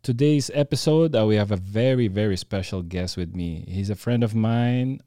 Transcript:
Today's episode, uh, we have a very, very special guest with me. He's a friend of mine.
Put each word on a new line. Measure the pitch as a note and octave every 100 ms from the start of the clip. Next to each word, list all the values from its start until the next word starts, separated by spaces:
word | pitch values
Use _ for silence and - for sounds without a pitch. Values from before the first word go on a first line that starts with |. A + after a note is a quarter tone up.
Today's | - A#2+ D3 D3 -
episode, | C#3+ C#3+ B2+ - D#3 E3 A#2+
uh, | G#2+
we |
have | G#2+ G#2
a | G2
very, | F#2+ G#2+ C3 B2+ A2+
very | F#2+ G#2+ F#2
special | - G2 F#2 F#2+
guest | E2+ F2+ F#2 -
with | E2+
me. | F2+ E2+ E2 -
He's | F#2 G2
a | G2+
friend | - A#2+
of | A#2 A2
mine. | A2 A#2 A#2+ B2 B2+ C3+